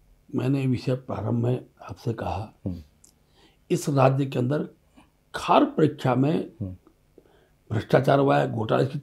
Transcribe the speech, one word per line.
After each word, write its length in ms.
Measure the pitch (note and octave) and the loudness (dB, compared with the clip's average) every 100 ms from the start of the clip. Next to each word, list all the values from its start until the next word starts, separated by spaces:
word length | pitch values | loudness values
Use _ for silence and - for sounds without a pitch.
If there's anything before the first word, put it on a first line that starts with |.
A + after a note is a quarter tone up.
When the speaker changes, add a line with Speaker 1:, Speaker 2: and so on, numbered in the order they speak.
| _ _ _ | _ _ _
Speaker 1:
मैंने 260 | B2 B2 C#3 | -4 0 0
ये 60 | C3 | 0
विषय 280 | A#2+ - | -2 -2
प्रारंभ 500 | C3 - - G#2+ A#2 | -4 -6 -8 -2 -2
में 160 | A#2+ B2+ - _ - | 0 -2 -6 _ -18
आपसे 220 | - - | -10 -8
कहा, 420 | - F#2 F#2 G#2 - F#2+ | -6 -6 -8 -10 -12 -10
Speaker 2:
हम्म। 100 | E2+ D2+ _ - _ _ _ _ _ _ | -10 -14 _ -20 _ _ _ _ _ _
Speaker 1:
इस 180 | F3 - | -2 0
राज्य 380 | C#3 C3 C3+ C3+ | 4 4 4 -2
के 120 | C3 | -2
अंदर 300 | B2 D3+ F#3 - _ - _ _ _ | -2 -2 -4 -12 _ -20 _ _ _
खार 300 | - - G3+ | -10 2 4
परीक्षा 500 | D4 - D3+ - C3+ | 4 2 2 2 0
में 300 | B2 C#3 F3 - - | 2 2 0 -4 -8
Speaker 2:
हम्म। 140 | F#2+ F2+ _ _ _ - _ _ _ _ _ | -10 -10 _ _ _ -20 _ _ _ _ _
Speaker 1:
भ्रष्टाचार 460 | A2 - D3 C3+ C#3 | -4 2 2 4 4
हुआ 200 | C#3 C#3+ | 4 2
है, 140 | C3+ | 0
घोटाले 340 | A#2 A2 B2+ C3+ | -2 -2 0 0
की 120 | D3 | -2